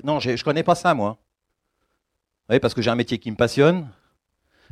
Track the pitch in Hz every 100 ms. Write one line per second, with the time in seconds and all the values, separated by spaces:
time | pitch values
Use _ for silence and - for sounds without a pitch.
0 | 139 151 123 117 156 147 160 170 180 143
1 | 104 113 _ _ _ _ _ _ _ _
2 | _ _ _ _ - 123 120 - 113 120
3 | 117 117 117 107 120 - 147 180 139 -
4 | _ _ _ _ _ _ -